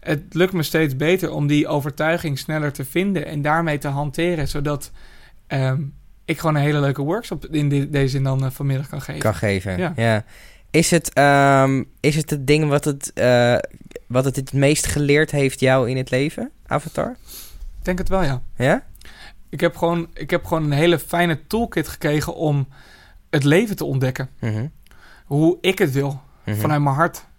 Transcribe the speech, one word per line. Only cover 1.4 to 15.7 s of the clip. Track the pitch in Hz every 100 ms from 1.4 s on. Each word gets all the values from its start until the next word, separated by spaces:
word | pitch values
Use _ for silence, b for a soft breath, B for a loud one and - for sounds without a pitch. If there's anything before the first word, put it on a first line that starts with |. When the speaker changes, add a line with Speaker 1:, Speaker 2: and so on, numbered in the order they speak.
| 143
Speaker 1:
die | 147 -
overtuiging | 151 147 - 156 165 165 135
sneller | - 156 147
te | 139
vinden | 135 170 196 185 147
en | 147
daarmee | 147 160 170 147
te | 147
hanteren, | 139 147 151 170 170 147
zodat, | 151 143 147 - b b b b b -
ehm, | 139 131 131 139 - - -
ik | - 165
gewoon | 170 151
een |
hele | 143 151
leuke | 139 135
workshop | 143 202 - 165 -
in | 156 143
de-, | 139 143
deze | 151 139
zin | 135
dan, | 135 135
eh, | 135
vanmiddag | - 139 131 127
kan | 143
geven. | - 151
Speaker 2:
Kan | 107
geven, | 101 107 98 98 90
Speaker 1:
Ja. | 92 92
Speaker 2:
ja. | 113 110 - b b b b
Is | 151 165
het, | 170 -
ehm, | - 143 143 139 135 135 135 - -
is | - 151
het | 151
het | 147 131
ding | 151 156
wat | 143
het, | 151 139 -
eh, | - 123 123 120 120 - - - - -
wat | 123
het | 135 131
het | 135
meest | 135 139 151 135
geleerd | - 147 147 156
heeft | 147 135 -
jou | 131